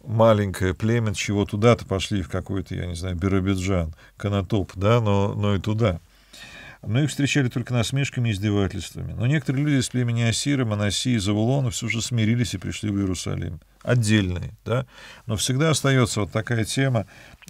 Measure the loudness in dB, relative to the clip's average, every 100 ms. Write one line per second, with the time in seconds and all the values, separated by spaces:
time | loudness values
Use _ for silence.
0 | -4 4 6 6 2 0 -2 0 0 0
1 | 0 -2 0 0 0 2 4 4 0 -4
2 | -2 -4 -4 -6 -6 -6 -6 -8 -8 -6
3 | -6 -2 2 2 2 0 0 0 -2 -6
4 | -20 -6 -2 -2 0 -2 -2 -2 2 4
5 | 4 2 0 0 0 0 0 0 0 0
6 | -8 _ _ -20 -20 -20 -20 -14 -2 0
7 | 0 0 0 2 0 -2 -2 -2 0 -2
8 | -2 -2 -2 0 0 2 0 -2 -10 -10
9 | -10 -2 0 0 0 0 2 2 0 -2
10 | 0 0 0 0 0 0 0 0 0 0
11 | 0 2 2 2 2 2 0 -4 -4 -4
12 | -2 0 2 2 0 -4 -6 -4 -2 0
13 | 0 -2 -4 -6 -6 -10 -16 _ 0 2
14 | 4 4 2 -2 -6 -10 -4 -4 -4 -12
15 | -20 -14 -6 -2 0 2 2 2 4 4
16 | 4 2 -2 -2 -2 -2 0 0 0 0
17 | -4 -10 -20 -20